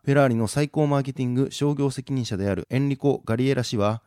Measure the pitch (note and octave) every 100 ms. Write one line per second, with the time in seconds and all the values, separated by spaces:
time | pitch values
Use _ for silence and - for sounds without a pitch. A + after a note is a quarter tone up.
0 | - C#3 C3+ A2+ A2 - D3 D#3+ D3+ C#3+
1 | C3+ C3 B2 B2 C3+ - D3 C#3+ C#3 C3
2 | C3 C3+ A#2 G2 G2+ F#2 - B2 C#3+ C3+
3 | C#3+ C3+ - A2+ C3 C3 A#2+ A2 G2+ A2+